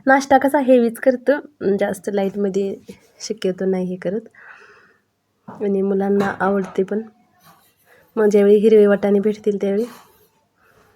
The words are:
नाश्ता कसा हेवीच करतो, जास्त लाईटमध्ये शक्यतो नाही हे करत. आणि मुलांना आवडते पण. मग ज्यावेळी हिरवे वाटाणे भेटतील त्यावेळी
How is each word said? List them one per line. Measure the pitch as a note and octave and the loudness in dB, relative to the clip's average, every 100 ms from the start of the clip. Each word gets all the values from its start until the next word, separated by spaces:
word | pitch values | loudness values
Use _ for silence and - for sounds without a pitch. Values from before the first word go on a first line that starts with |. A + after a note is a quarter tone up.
| - | 0
नाश्ता | C4+ C4+ C4+ | 2 4 2
कसा | C#4 D4 | 2 0
हेवीच | B3 B3+ A#3 A3+ | 4 4 2 -2
करतो, | C4+ B3+ B3 C#4+ - - G3+ G3 | -2 0 0 -2 -4 -6 -4 -2
जास्त | G3+ G3 - | -2 -6 -6
लाईटमध्ये | G3+ G3 G3+ G3 F#3+ G3 - - - _ - | -4 -4 -4 -4 -4 -4 -8 -16 -20 _ -16
शक्यतो | - G#3+ F#3+ F3+ | -14 -6 -6 -4
नाही | F#3+ F#3 | -4 -4
हे | F3+ F#3 | -6 -8
करत. | F3+ G#3+ A3+ _ - - - _ _ _ _ _ _ _ - | -8 -8 -10 _ -20 -20 -20 _ _ _ _ _ _ _ -20
आणि | - G#3 G3 | -8 -4 -2
मुलांना | G3 G3 G3 G3+ G3 - | -2 -2 0 -2 -2 -2
आवडते | F#3+ G3+ F#3+ - | -2 -2 -4 -4
पण. | F#3+ G#3 A3 _ _ _ _ _ _ _ _ _ _ A3+ | -4 -6 -10 _ _ _ _ _ _ _ _ _ _ -2
मग | G#3+ | 2
ज्यावेळी | G#3 G3+ G#3 | 4 4 6
हिरवे | G#3+ G#3+ G#3 | 6 6 6
वाटाणे | G3 G3+ G3+ | 4 2 0
भेटतील | G#3+ G#3 G#3+ G3+ | 0 -4 -4 -4
त्यावेळी | G3 G3+ A#3+ - _ _ _ _ _ _ _ _ _ | -2 -4 -6 -10 _ _ _ _ _ _ _ _ _